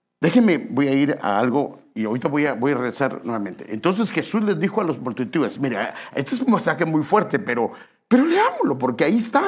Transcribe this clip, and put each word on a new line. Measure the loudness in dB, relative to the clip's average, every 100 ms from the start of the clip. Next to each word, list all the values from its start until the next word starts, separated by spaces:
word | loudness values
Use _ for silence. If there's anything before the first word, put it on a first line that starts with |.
| _ _
Déjenme, | 2 4 4 2
voy | 0 0 2
a |
ir | 2 2 0
a | -2 0
algo | 2 0 -2 -8 _
y | -6
ahorita | -4 -2 -2
voy | 0
a, | 0
voy | 0 0
a |
regresar | 0 -2 -2 -4 -4
nuevamente. | -6 -6 -6 -10 -10
Entonces | -4 0 0 0
Jesús | -2 -2 0
les | 0 0
dijo | 0 0
a |
las | -2 -2
multitudes, | -6 -6 -4 -2 -2 -2
mira, | -4 -2 -4 -6 -8
este | -6 -4
es | -2
un | 2
mensaje | 2 2 0
muy | 0 0
fuerte, | 2 2 2 -2
pero, | -2 -2 -2 -4 -20 _ 2
pero | 4 4
leámoslo, | 4 2 2 -2 0
porque | -2 2
ahí | 2 2
está, | 2 2